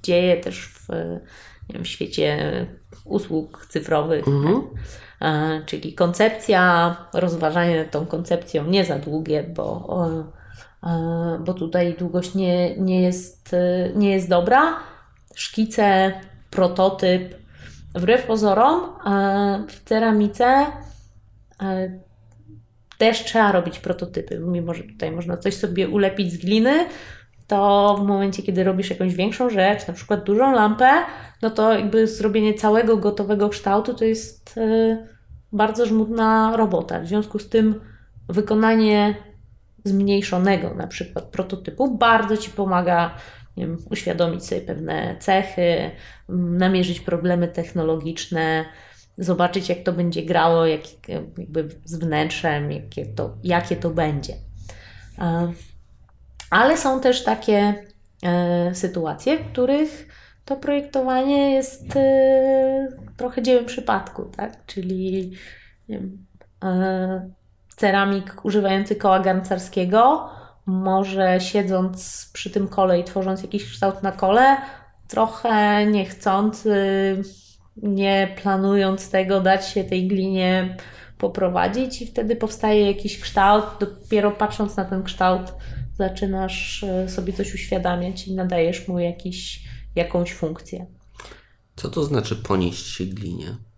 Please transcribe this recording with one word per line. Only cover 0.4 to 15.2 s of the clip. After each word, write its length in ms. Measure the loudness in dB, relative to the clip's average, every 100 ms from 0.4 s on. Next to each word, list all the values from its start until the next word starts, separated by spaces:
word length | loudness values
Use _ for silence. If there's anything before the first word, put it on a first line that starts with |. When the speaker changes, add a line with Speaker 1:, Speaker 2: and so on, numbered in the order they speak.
| 0 -10 -16
Speaker 1:
w, 220 | -18 -10 -8 -6 -10 -12 -20 -20 -20 -16
nie 40 |
wiem, 100 | -12
w 40 | -10
świecie 760 | -8 -6 -2 -2 0 -4 -4 -8 -12 -20 -20 -6
usług 600 | -6 -4 -6 -6 -18 -10
cyfrowych. 580 | -8 -2 -2 0 0 2
Speaker 2:
Mhm. 340 | 2 2 2 -2 -12 -14 -16 -20 -4
Speaker 1:
E, 400 | -2 0 -2 -4 -6
czyli 280 | -8 -10
koncepcja, 1000 | 0 0 4 2 2 2 4 6 4 2 -2 -6
rozważanie 720 | -2 -2 0 0 2 2 0
nad 80 | -2
tą 140 | -4 -4
koncepcją 600 | -6 -2 -4 -2 -4 0
nie 200 | 2 2
za 140 | -2
długie, 440 | -4 -6 -2 -4
bo, 540 | -4 -6 -6 -6 -6 -2 -2 -4 -8 -16 -20 -20 -20 _
e, 60 | -4
e, 500 | -2 -2 -2 -4 -4 -6
bo 80 |
tutaj 420 | -4 -2 0 0 -2
długość 360 | -4 -4 -4 -2
nie, 420 | 0 2 0 0
nie 240 | 0 2
jest, 520 | 2 0 -8 -14 -4
e, 360 | 0 2 0 0 2
nie 160 | 2
jest 180 | 2 2
dobra. 460 | 2 6 4 4 0 -12 -20 -20 _